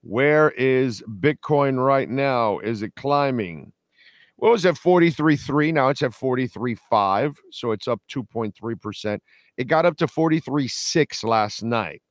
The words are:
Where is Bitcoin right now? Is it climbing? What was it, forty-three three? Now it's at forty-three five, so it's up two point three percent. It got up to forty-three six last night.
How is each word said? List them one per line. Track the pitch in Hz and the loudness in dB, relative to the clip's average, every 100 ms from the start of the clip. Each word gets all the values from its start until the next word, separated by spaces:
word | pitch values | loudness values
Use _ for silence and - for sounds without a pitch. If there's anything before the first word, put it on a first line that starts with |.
Where | - 107 143 151 156 | -6 0 2 4 2
is | - 131 131 131 104 - 104 | 2 0 2 0 -4 -12 -2
Bitcoin | 139 147 - 147 139 131 | 0 -2 0 0 2 2
right | 131 139 92 | 2 2 0
now? | 131 139 127 110 95 | -2 0 0 0 -2
Is | 104 113 | -4 -6
it | 104 | -8
climbing? | - 135 143 139 127 95 80 - _ _ _ _ _ _ _ | -8 -2 0 0 -2 -6 -8 -16 _ _ _ _ _ _ _
What | - | 2
was | 233 | 4
it, | 180 156 | 2 2
forty-three | 170 180 170 143 151 147 | 2 4 4 4 2 2
three? | - 143 151 | 0 0 2
Now | 160 131 | 2 2
it's | 139 | 2
at | 139 | -2
forty-three | - 131 127 127 - 123 110 _ | -2 -2 -2 -2 -4 -6 -6 _
five, | 110 98 98 143 143 _ | 2 2 2 0 -6 _
so | - 120 | -10 -6
it's | 107 - | -4 -4
up | 117 _ | -6 _
two | 143 | -10
point | 107 117 110 - | -8 -8 -8 -8
three | 110 113 | -10 -8
percent. | 107 98 107 104 _ _ _ - | -10 -8 -6 -6 _ _ _ -10
It | |
got | 131 156 | -2 2
up | 170 151 | 2 0
to | 160 | -4
forty-three | - 160 160 - 143 131 | 0 0 0 0 -4 -2
six | - - 170 147 - | -4 -2 0 0 -2
last | 110 113 104 - | -2 0 0 -4
night. | 113 117 90 71 _ | -4 -2 -4 -10 _